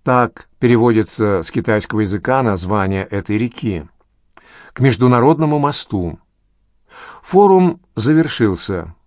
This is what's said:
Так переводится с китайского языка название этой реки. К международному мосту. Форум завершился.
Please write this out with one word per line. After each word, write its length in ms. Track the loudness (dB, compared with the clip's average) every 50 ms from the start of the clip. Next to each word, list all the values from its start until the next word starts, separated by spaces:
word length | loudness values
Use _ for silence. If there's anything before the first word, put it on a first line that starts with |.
Так 480 | _ 0 0 2 0 -2 _ -14 -20 _ _
переводится 840 | _ 2 2 4 4 4 2 2 2 0 -2 -4 -2 -2 0 0 -2 -4
с 80 | -4
китайского 480 | -8 -6 -2 0 -2 -2 -2 -4 -4 -2
языка 420 | -2 -2 -4 -6 -2 -2 0 0
название 640 | 0 0 -2 -4 -4 -4 -2 -2 -2 -2 -4 -4 -6
этой 340 | -6 -8 -8 -4 -4 -2
реки. 460 | -2 -2 -4 -6 -8 -6 -6 -6 -6 -10 -14 _ _ _ _ _ _ _ _ _ -20 _ _ -20 -20 -20 -20 _
К 60 | 0
международному 800 | 0 0 2 4 2 2 4 4 4 2 2 2 0 -2 0 0
мосту. 580 | -2 -2 -4 -6 -8 _ -6 -6 -6 -6 -10 -12 _ _ _ _ _ _ _ _ _ _ _ _ _ _ -20 -20 -20 -20 -20 -20
Форум 580 | _ 0 2 4 6 6 6 4 4 2 0 -4 _ _ _
завершился. 1000 | -2 0 2 2 2 2 0 0 0 0 0 0 -2 -6 -6 -6 -8 -8 -12 -18 _ _